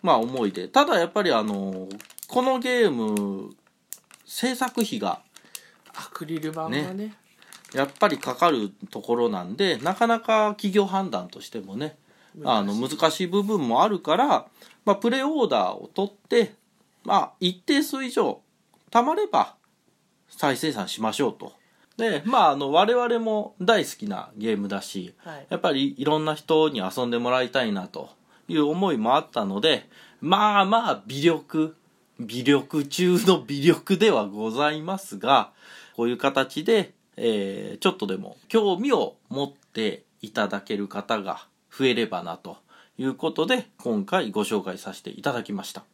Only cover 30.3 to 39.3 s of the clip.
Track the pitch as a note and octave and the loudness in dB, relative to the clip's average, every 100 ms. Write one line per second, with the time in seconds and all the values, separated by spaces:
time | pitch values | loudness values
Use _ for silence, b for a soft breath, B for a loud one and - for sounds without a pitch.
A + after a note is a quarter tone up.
30.3 | F#3+ G#3+ G3+ F#3+ A3+ A3+ A#2+ G2+ C3 D#3+ | 2 4 4 4 2 2 -4 -4 0 2
31.3 | D#3 - D#3 D#3 D#3 _ _ _ _ A#2 | 2 -2 -2 -2 -4 _ _ _ _ -10
32.3 | A#2 B2+ C#3+ - D#3 C#3 - F3+ F3+ F3+ | -4 4 4 2 -4 -4 0 2 4 4
33.3 | F3 A#2+ C#3+ C#3 E3+ - F#3+ G#3+ C#3+ G#2 | 2 2 0 4 2 2 2 4 4 0
34.3 | G2+ A2 A2+ D3 D3+ D#3 F#3+ - G2 A2+ | -4 -6 0 0 -2 -6 -8 -10 -8 2
35.3 | C3+ G#2 B B B B - A#2 A#2+ C#3 | 4 2 B B B B -2 -2 0 0
36.3 | C3+ C3 - F3 A3+ F3+ _ _ - A#2 | 0 -2 -2 2 2 0 _ _ -4 -2
37.3 | G#2+ G2 G2 G2+ G2+ F#3+ F#3 G#2 F#2+ G2 | 0 -2 -6 -10 -2 0 0 -4 -6 -8
38.3 | - _ A3+ G#3 F3+ C4 A3 A2 - _ | -16 _ 2 2 0 2 2 0 -6 _